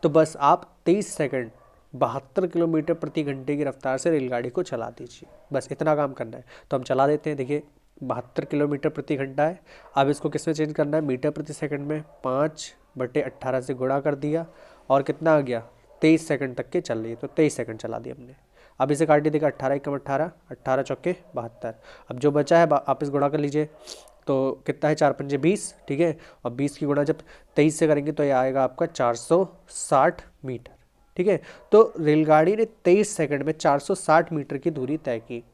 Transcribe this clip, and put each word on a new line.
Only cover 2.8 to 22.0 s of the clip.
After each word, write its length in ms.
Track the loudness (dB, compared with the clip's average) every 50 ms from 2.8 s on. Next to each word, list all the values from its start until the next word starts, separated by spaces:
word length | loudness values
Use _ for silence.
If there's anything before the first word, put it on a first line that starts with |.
| 0 -2 -4
प्रति 280 | -4 -4 -6 -4 -4 -4
घंटे 340 | -4 -6 -8 -4 -4 -4
की 80 | -2 -2
रफ्तार 340 | -4 -6 -6 -4 -4 -4 0
से 120 | 0 2
रेलगाड़ी 400 | 2 2 0 -2 -4 -4 -4 -4
को 120 | -4 -4 -4
चला 280 | -4 -6 -8 -8 -8
दीजिए, 380 | -10 -14 -18 -18 -18 -20 -20 -20 -20 -20 -16 _ -6
बस 160 | -6 -6 -6 -6
इतना 220 | -2 0 2 2
काम 180 | 2 0 -4 -4
करना 240 | -8 -10 -10 -10
है। 80 | -16 -18 _ -20 -20 -10 _
तो 60 | -6
हम 60 | -6 -2
चला 240 | -2 0 2 4
देते 240 | 2 2 0 -2 -6
हैं। 60 | -6
देखिए, 260 | -6 -4 -4 -4 -6 -6 _ _ _ _ _ _ -14 -8
बहत्तर 420 | -8 -6 -8 -8 -8 _ -8 -6
किलोमीटर 440 | -2 0 0 0 0 0 -2 -2 -4
प्रति 280 | -4 -4 -6 -4 -4
घंटा 280 | -4 -4 -6 -2 0 0
है। 160 | 0 0 -6 _ _ -20 -20 -20 -6 0
अब 140 | 0 2 2
इसको 200 | 0 0 -2 -4
किस 200 | -4 -2 -4 -4
में 60 | -2
चेंज 180 | -2 -2 -4 0
करना 240 | -2 -2 0 0
है, 60 | -2 0
मीटर 280 | -2 -4 -2 -2 -4
प्रति 220 | -4 -4 -10 -10 -8
सेकंड 280 | -8 -6 -6 -6 -6
में। 240 | -6 -6 -6 -6 -6 -12 -20 -10 -6
पाँच 500 | -4 0 0 0 -2 -2 -8 -16 -16 -16 _ _ _ _ -8
बटे 240 | -8 -4 -2 -4 -4
अट्ठारह 380 | -4 -8 -8 -6 -2 -2 -2
से 140 | -2 -4 -6
गुणा 260 | -4 -2 0 0 0
कर 140 | 0 -2 -4
दिया 320 | -2 -4 -4 -4 -4 -4 -6 -14 -20 -20 -20 -20 -20 _ _
और 120 | 2 2 2
कितना 340 | 0 -4 -2 2 4 4
आ 40 | 4
गया, 220 | 4 0 -4 -6 -6 -10 _ _ _ _ -8 2
तेईस 280 | 4 4 4 4 2 -2
सेकंड 280 | -4 -4 -4 -6 -6
तक 140 | -8 -10 -4
के 100 | -4 -6
चल 180 | -4 -4 -6 -6
रही 120 | -6 -8
है, 60 | -10
तो 100 | -10 -10
तेईस 300 | -8 0 2 2 2 2
सेकंड 220 | -2 -8 -8 -8 -10
चला 200 | -8 -8 -8 -8
दिया 160 | -10 -10 -14 -14
हमने। 160 | -18 -20 -20 _ _ _ _ _ -20 _ _ _
अब 120 | 0 0
इसे 160 | 2 0 4
काटिए, 240 | 4 4 4 4 2
देखिए, 180 | 0 2 0 0
अट्ठारह 260 | -2 -2 -4 -2 -2
एकम 200 | -2 -4 -6 -6
अट्ठारह, 360 | -6 -6 -4 -2 -2 -2 -4 -6 _ _ _
अट्ठारह 320 | -20 _ _ -2 -2 -2 0
चौके 320 | -4 -6 -4 -4 -6 -6 -6 -10 -12 -10
बहत्तर। 400 | -10 -10 -10 -12 -12 -12 -12 -12 -12 _ -20 -20 -20